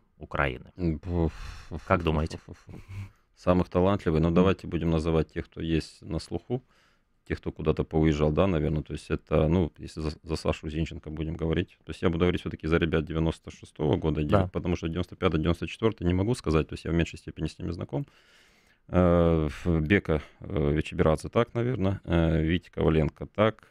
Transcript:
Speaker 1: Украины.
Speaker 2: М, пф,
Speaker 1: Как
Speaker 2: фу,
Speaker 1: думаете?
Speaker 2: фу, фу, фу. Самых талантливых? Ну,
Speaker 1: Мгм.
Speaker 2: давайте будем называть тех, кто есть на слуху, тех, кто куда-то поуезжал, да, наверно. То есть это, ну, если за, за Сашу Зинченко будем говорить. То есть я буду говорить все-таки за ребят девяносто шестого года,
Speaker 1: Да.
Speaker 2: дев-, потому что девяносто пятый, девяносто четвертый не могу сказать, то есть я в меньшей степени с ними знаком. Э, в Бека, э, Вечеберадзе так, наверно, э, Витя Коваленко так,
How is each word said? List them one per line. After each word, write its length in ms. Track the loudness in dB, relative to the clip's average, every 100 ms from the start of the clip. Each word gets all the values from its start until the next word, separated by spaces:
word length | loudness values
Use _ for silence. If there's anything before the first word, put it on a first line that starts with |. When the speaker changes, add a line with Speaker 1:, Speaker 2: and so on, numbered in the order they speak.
| -8 _
Speaker 1:
Украины. 460 | -10 -2 -2 -2 -12 -4
Speaker 2:
М, 200 | -2 -2
пф, 340 | -4 0 0 -2 -12 -16 -14 -14 -2
Speaker 1:
Как 120 | 0
Speaker 2:
фу, 40 |
Speaker 1:
думаете? 340 | 2 0 -2 -6 -16
Speaker 2:
фу, 80 |
фу, 180 | -20 -18
фу. 80 | -20 -16 -14 -14 _ _ _
Самых 320 | 0 2 2
талантливых? 520 | 2 2 2 0 2
Ну, 60 | 4
Speaker 1:
Мгм. 60 |
Speaker 2:
давайте 320 | 4 4 2 -4
будем 240 | -2 0
называть 420 | 0 2 0 0
тех, 100 | -6
кто 160 | -12 -10
есть 420 | -2 -2 -2 -12
на 160 | -10 -8
слуху, 440 | -6 -10 -6 -8 -8 _ _ _ _ _ _
тех, 100 | -6
кто 140 | -6
куда-то 320 | -4 -2 0
поуезжал, 480 | 0 2 4 4 2
да, 140 | 2 2
наверно. 360 | 2 0 -2
То 120 | -4
есть 160 | -10 -6
это, 360 | -8 0 2 4
ну, 220 | 2 0 -4
если 220 | -14 -8
за, 80 | -6 -8
за 140 | -8 -4
Сашу 340 | -2 -4 -6
Зинченко 400 | -4 -6 -6 -12
будем 260 | -8 -6 -4
говорить. 420 | -2 -2 -2 _
То 60 | -18
есть 100 | -4
я 60 | -2
буду 120 | 2
говорить 160 | 0 0
все-таки 260 | -6 -8 0
за 100 | 2
ребят 260 | 2 0
девяносто 460 | -2 -2 -2 -2 -10
шестого 460 | -20 -20 -4 0 2
года, 260 | 0 -2
Speaker 1:
Да. 140 | 2 2
Speaker 2:
дев-, 80 | 2
потому 240 | -2 -2 -2
что 120 | -2
девяносто 280 | -6 -6 -2
пятый, 220 | 0 2
девяносто 280 | 0 0 -4
четвертый 400 | -2 -2 0 0
не 80 |
могу 200 | 0 0
сказать, 320 | -2 0 0 0
то 60 |
есть 100 | -6 -2
я 40 |
в 40 |
меньшей 240 | 0 0 -4
степени 280 | -16 -8 -8
с 120 | -8
ними 140 | -8
знаком. 340 | -8 -6 -6 -8 _ _ _ _ _ _ _ -2
Э, 580 | 2 4 6 6 4 0 -2
в 160 | 0 0
Бека, 400 | 4 2 2 -2 -4 _
э, 320 | -8 -2 0
Вечеберадзе 560 | 0 -2 0 2 2 0
так, 260 | -2 -2
наверно, 460 | -2 -4 -2 -2 -2
э, 380 | -2 2 2 2
Витя 280 | 0 -2 -4
Коваленко 560 | -2 2 4 2 -2 -10
так, 420 | 0 0 0 -12